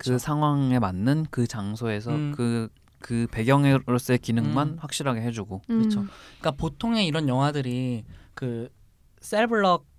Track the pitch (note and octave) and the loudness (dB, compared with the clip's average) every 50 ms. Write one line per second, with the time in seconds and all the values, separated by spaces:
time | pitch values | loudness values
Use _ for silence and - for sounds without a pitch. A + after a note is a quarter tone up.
0 | - B2+ B2+ B2 - D#3 D3 D3+ D3+ D3 C#3+ C#3+ C#3 B2+ B2+ B2 A2 F#2 F2+ F#2 | -2 0 0 0 0 -2 0 2 2 2 2 2 2 2 2 2 2 0 0 0
1 | G#2 C3 C#3+ D#3 D#3+ - - B2+ A#2+ - - G#2+ G2+ G2+ G#2+ A2 A#2+ A2+ G#2+ G#2 | 2 2 2 2 0 -2 -2 -2 -2 -2 -2 -6 -6 -6 -6 -4 -4 -4 -4 -4
2 | G#2+ A#2+ D3 D3+ D3+ D3 C#3+ - A#2+ A#2 A#2 A#2 A2+ G#2+ - _ _ _ _ - | -4 -2 -2 -2 -2 -4 -2 -2 -2 0 0 -2 -4 -6 -10 _ _ _ _ -16
3 | - - A#2+ A#2 A#2 A2+ - A#2 A2 B2 C#3 C#3+ C#3+ C#3 C3+ B2+ - - B2 A#2+ | -8 -4 -2 -2 -2 -2 -2 0 2 4 6 6 6 6 6 4 4 2 0 0
4 | - - B2+ A#2+ - - A2+ A#2 A2+ A2 A2+ C#3 D3 D3 D#3+ E3 - C#3+ - - | 2 2 0 2 2 0 0 0 2 2 2 0 0 -2 -4 -6 -10 -8 -6 -4
5 | C#3+ C#3 A#2+ A2+ A2+ A#2+ A2+ A2+ F#2+ G#2+ F#2+ G2 - - A3+ A3+ A3 G#3+ G#3 G3+ | -2 -2 -2 -2 -2 -4 -4 -6 -8 -8 -10 -10 -4 -2 0 2 2 2 0 0
6 | G3+ G3 - - - - - - - D#3+ C#3+ C#3+ D#3+ D#3+ - - - A#3 A#3 A3 | -2 -6 -8 -16 -20 -20 -12 -6 -4 -4 -4 -4 -6 -8 -6 -4 -4 -2 0 0
7 | G3 D#3+ C#3+ D#3+ D#3 C3+ B2 C3 C#3 D3 D3 C#3+ C3 B2 B2 B2+ C3 B2+ A#2+ A2 | 0 0 0 0 0 0 2 2 2 0 0 -2 -4 -4 -4 -4 -2 -4 -4 -6
8 | - - - - - - - - C3 B2 A#2 A2+ A#2+ - _ _ _ _ _ _ | -8 -12 -18 -20 -20 -20 -12 -8 -6 -6 -6 -6 -8 -10 _ _ _ _ _ _
9 | _ _ _ _ - - G#3+ G#3 A#3 A3+ A#3 G#3+ G3 F#3 F3 E3 - _ _ | _ _ _ _ -10 -4 0 0 2 2 2 2 4 4 2 2 0 _ _